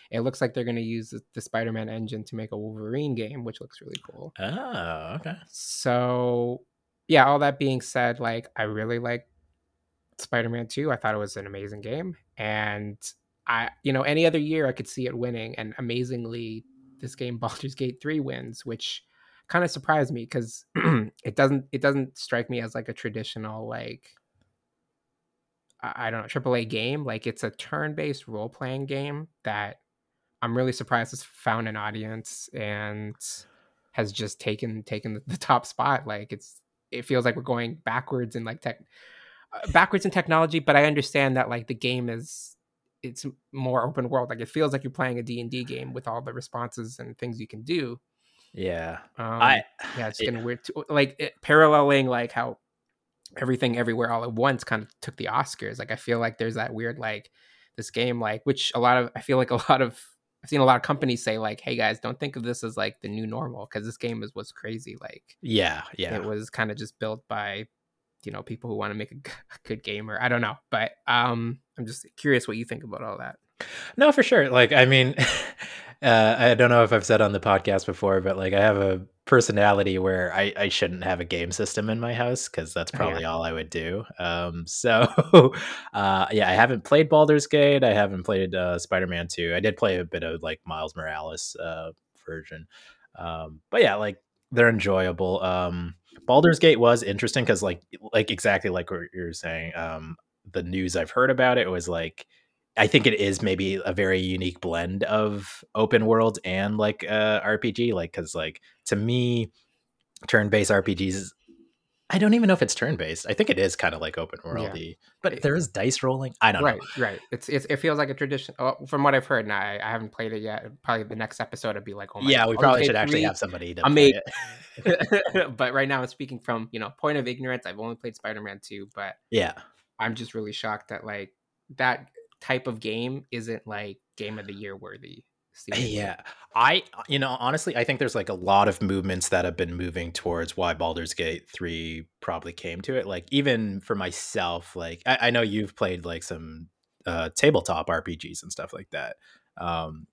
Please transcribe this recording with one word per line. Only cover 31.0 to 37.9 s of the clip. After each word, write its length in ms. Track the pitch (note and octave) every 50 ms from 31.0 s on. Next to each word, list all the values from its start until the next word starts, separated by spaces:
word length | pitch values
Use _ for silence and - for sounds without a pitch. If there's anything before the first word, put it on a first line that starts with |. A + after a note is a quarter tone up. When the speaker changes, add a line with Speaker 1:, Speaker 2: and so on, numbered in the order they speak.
| A2+ -
Speaker 1:
has 120 | - C3 -
found 440 | - - - - B2 A2 A2+ A2+
an 100 | A2 G#2+
audience 720 | G#2+ G#2 G#2+ G#2+ A2 G#2+ A2 A2 A2 - - - - - - -
and 640 | A#2+ G#2+ G#2 G#2 G#2 G#2+ G#2 G#2 G#2+ G#2+ G#2 - - - - - - - _ _ _ _ _ _ _ _ _ -
has 180 | - A2 G2+ G2+
just 260 | G#2 A2 G2+ - -
taken, 420 | - A2 G#2+ - - A2+ A2 A2 G#2+
taken 320 | - A2 G#2+ - A2+ G#2+
the, 80 | G#2 -
the 100 | - F3+
top 280 | - - - C3 A#2+ -
spot. 420 | - - - C3 C#3+ C#3 - D3
Like, 260 | A2 G#2 G#2 G#2+ - G#2+
it's, 280 | G2+ - - - - _ _ _ _ _ _
it 120 | B2 B2 A#2
feels 200 | - B2+ B2+ A#2+
like 100 | A#2+ A#2+
we're 60 | - C3
going 320 | C3 A#2+ A#2+ A#2 A#2 D#3+ D#3 -
backwards 500 | A2